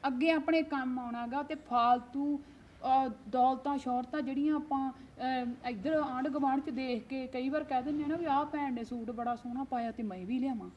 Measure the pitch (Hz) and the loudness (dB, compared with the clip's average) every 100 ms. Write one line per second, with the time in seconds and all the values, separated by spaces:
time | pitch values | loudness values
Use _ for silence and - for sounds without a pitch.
0 | 277 247 320 320 302 320 311 277 254 254 | 0 2 4 4 4 2 2 -2 -2 -4
1 | 240 233 240 269 294 302 - 240 233 247 | -4 -6 -4 -4 -4 -8 0 4 6 6
2 | 247 277 285 285 - - - - - 262 | 2 -2 0 0 -4 -20 -20 -8 2 4
3 | 262 208 208 254 254 262 277 277 254 247 | 4 -4 -4 4 4 4 0 -2 0 -2
4 | 247 302 262 269 294 302 302 269 269 254 | -2 -4 -2 0 2 0 0 -2 -2 -6
5 | - - 254 262 240 240 247 226 262 311 | -16 -6 -2 0 -2 -4 -6 -4 0 0
6 | 285 254 277 277 269 269 294 247 262 233 | 0 -2 -2 2 2 2 0 -4 -2 -4
7 | - 269 254 254 262 302 302 254 262 294 | -4 -6 -4 -4 -2 -2 0 -2 0 -2
8 | 294 330 330 277 294 302 277 240 220 240 | 0 0 2 2 2 -2 -2 -2 -4 -6
9 | 220 233 240 240 247 247 269 247 233 220 | -6 -4 -2 -2 -4 -6 -2 -2 -2 -4
10 | 214 185 180 254 269 233 180 | -6 -6 -2 0 0 -2 -6